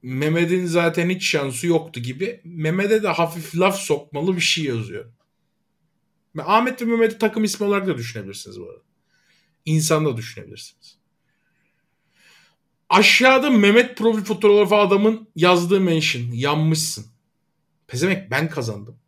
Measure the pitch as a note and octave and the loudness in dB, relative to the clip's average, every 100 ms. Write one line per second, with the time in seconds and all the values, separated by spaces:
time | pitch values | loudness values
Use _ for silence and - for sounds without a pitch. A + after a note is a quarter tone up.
0 | B2 C3 D3+ E3 E3+ F#3 F3+ E3 E3+ D#3+ | -8 -4 0 0 2 0 0 0 0 0
1 | F3 F#3 - D#3 C#3 A#2+ E3+ E3 D#3+ - | -2 -2 -2 -2 -4 -4 0 0 0 -10
2 | A#2+ C3 G3 - E3 E3+ D#3 F3+ G3+ A3 | -10 -6 -8 -8 -16 -6 -4 -2 0 0
3 | G#3 D#3+ E3 E3 D#3 E3 F#3 F#3+ - D3 | 0 0 -2 -2 -10 0 0 0 -2 -4
4 | - C#3+ E3+ F#3 D#3+ - D3 A#2 G2+ G2 | -4 -6 -2 -2 -2 -2 -4 -6 -6 -12
5 | A#2 _ _ _ _ _ _ _ _ _ | -16 _ _ _ _ _ _ _ _ _
6 | _ _ _ D#3 D3 G#3+ B3 B3+ A#3 A#3 | _ _ _ -12 0 0 0 -4 -2 0
7 | A3+ A3 A3 G#3+ G#3+ - G3+ G3+ F#3+ C#3 | 0 0 -2 0 -4 -2 -2 -2 -2 -6
8 | A#2 A2+ G2 G2 G2 G2+ F2+ - _ _ | -6 -12 -14 -16 -16 -16 -18 -20 _ _
9 | _ _ _ _ _ _ - D#3 D#3 D#3+ | _ _ _ _ _ _ -2 -2 2 0
10 | D#3 A#2+ A#2 - - - - _ - _ | 0 -4 -10 -16 -20 -20 -20 _ -20 _
11 | _ _ _ _ _ _ _ _ _ _ | _ _ _ _ _ _ _ _ _ _
12 | _ _ _ _ _ _ _ _ _ F3+ | _ _ _ _ _ _ _ _ _ 4
13 | G#3+ - B3+ C4 C#4+ A#3+ G3+ A3 A#3+ - | 6 6 6 4 4 4 6 6 4 0
14 | A3 A3 G3+ A3 G#3+ G3+ G3 G#3 G3+ G3 | 0 0 -4 0 4 6 4 4 4 4
15 | G#3+ A3 - - F3 F3 F3 G3 F#3+ D#3+ | 2 0 -8 0 4 4 2 2 2 0
16 | D#3 B2 A#2+ A#2 C#3 D3+ D#3 D#3 - - | 0 -4 -6 -4 -2 0 0 0 -2 -8
17 | G#2+ _ _ _ _ _ _ _ _ B2 | -14 _ _ _ _ _ _ _ _ -4
18 | F3 F#3+ F#3+ C3 D#3+ D3+ A#2 G#2 G#2 - | -2 -2 -2 -4 -2 -4 -8 -8 -14 -20